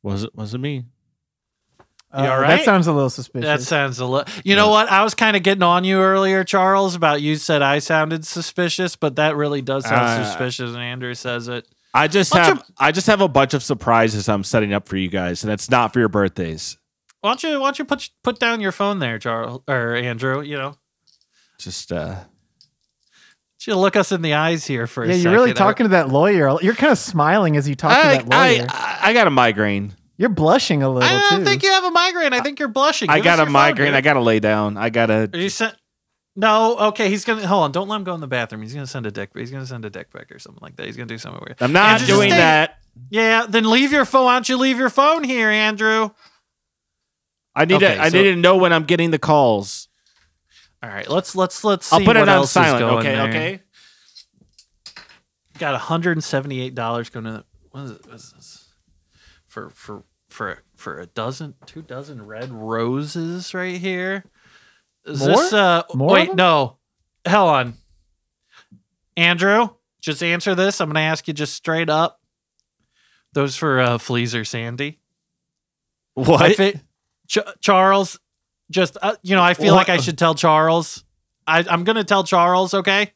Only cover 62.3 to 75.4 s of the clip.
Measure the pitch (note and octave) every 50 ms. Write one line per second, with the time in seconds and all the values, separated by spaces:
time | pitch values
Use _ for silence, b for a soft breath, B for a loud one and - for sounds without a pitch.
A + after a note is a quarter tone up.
62.3 | A2 A2 B2 C3 B2 A2 A2 A2 A2+ A2+ A#2 A#2+ B2+ C#3 D3 D3 - E3+ E3 E3
63.3 | F3 F#3 F3+ - - F#3 F3+ F#3 F3+ F3+ F3+ F#3+ F#3 F3+ F#3 F#3 G3 G3 F#3+ b
64.3 | b b b b b b b b b b b b _ _ _ - - C#3 C3+ C#3+
65.3 | F3 B3 E4+ - G#3+ G#3 G3 F3+ E3+ E3+ E3+ - - B2+ C3+ D#3+ F#3+ F#3+ F3 F3
66.3 | F#3+ F#3 F#3 F3+ E3 D3 C3+ A#2 _ _ _ _ _ _ _ _ _ _ _ F3
67.3 | F#3 G#3+ F#3+ E3+ D3+ C3+ B2 A#2+ A#2 _ _ _ _ _ _ _ _ _ _ _
68.3 | _ _ _ b b b b b b _ _ _ _ _ _ _ _ E3+ E3+ F3
69.3 | F3 E3+ F3+ G3 G3+ A3 A#3+ G#3+ _ _ _ _ _ _ - D#3+ D3+ C3+ E3+ E3+
70.3 | E3+ F3 - G#3 F#3 F3 F#3+ G3 F#3+ - F3+ D#3 D3+ D#3 D#3 D#3 D#3+ D3+ - -
71.3 | D3+ C#3+ D3+ C#3 - - _ E3+ D#3+ D#3+ E3+ D#3 D3+ D#3 E3 D#3+ _ _ _ _
72.3 | _ _ _ _ _ _ _ _ _ _ _ _ _ _ _ _ _ _ _ _
73.3 | _ B2 C#3 C#3 C3 - D#3+ D3+ C3+ B2+ B2+ A#2+ A#2+ A#2 - - B2 A#2+ A#2+ A#2
74.3 | A#2 A#2 G#2+ - - A#2 A#2 A#2 A#2+ B2 C#3+ D3 D3+ _ _ _ _ _ _ _
75.3 | _ _